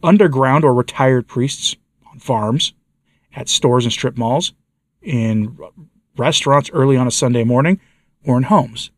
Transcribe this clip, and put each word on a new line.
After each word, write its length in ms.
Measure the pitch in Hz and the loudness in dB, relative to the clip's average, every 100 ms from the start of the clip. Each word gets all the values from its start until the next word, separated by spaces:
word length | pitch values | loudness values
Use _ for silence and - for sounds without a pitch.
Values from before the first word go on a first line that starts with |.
underground 600 | 170 202 190 131 131 139 | 4 4 4 2 2 4
or 100 | 151 | 4
retired 540 | 123 120 - 135 127 117 | 2 -2 0 2 2 -2
priests 480 | 127 131 - - - _ _ _ | -4 -4 -4 -10 -10 _ _ _
on 80 | 135 | -18
farms, 540 | - 117 107 131 - _ _ _ _ _ _ - | -4 -4 -2 -2 -4 _ _ _ _ _ _ -16
at 140 | 123 | -6
stores 340 | - 139 123 | -2 2 2
and 80 | 120 | 0
strip 260 | - 127 120 | -4 -6 -4
malls, 360 | 117 135 180 _ _ _ _ _ | -2 -2 -4 _ _ _ _ _
in 560 | - 127 113 110 107 - | -6 -2 0 -2 -4 -8
r-, 100 | - - 147 _ _ - | -20 -20 -20 _ _ -4
restaurants 540 | 127 127 - 143 139 | -2 -2 2 2 2
early 240 | - 135 131 | 0 2 2
on 120 | 127 | 0
a 40 | |
Sunday 320 | - 127 120 | 0 0 0
morning, 360 | 113 123 151 190 _ _ _ _ | 2 2 2 0 _ _ _ _
or 140 | - 127 | -2 0
in 60 | |
homes. 480 | 131 202 120 110 - | 2 0 0 -10 -16